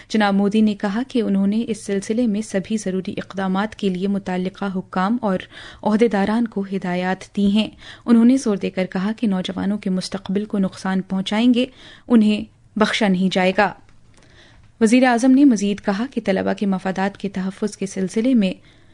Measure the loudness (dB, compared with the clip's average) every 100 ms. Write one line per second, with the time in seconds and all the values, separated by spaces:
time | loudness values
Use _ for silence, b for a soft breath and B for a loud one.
0 | B 0 2 2 2 2 2 0 -4 -4
1 | -4 -2 0 0 0 0 -2 -6 -4 -4
2 | -4 -2 0 -2 -4 -4 -4 -4 -4 -6
3 | -6 -8 -8 -6 -2 -2 -2 -4 -4 -2
4 | -2 -4 -4 -4 -4 -6 -6 -6 -6 -2
5 | -2 0 -2 -2 -4 B B B -2 2
6 | 2 2 0 0 -2 -4 -6 -6 -4 -4
7 | -4 -6 -6 -2 0 2 0 -6 B B
8 | B 6 6 4 0 -2 -4 -4 -4 -4
9 | -4 -2 -2 -2 -2 -4 -4 -4 -2 -4
10 | -4 -8 -4 -4 -2 -2 -2 -2 -4 -2
11 | -2 -4 -2 2 4 4 0 B B B
12 | B 4 4 2 -4 _ _ -2 0 2
13 | 2 2 2 2 2 2 0 -2 -20 -20
14 | -20 -20 b b b b b 0 4 6
15 | 4 4 4 6 6 6 0 -4 -2 -2
16 | -4 -6 -2 -2 0 -2 -2 -2 -4 -4
17 | -4 -4 -8 -6 -6 -4 -6 -6 -8 -4
18 | -4 -2 2 2 2 -2 b b b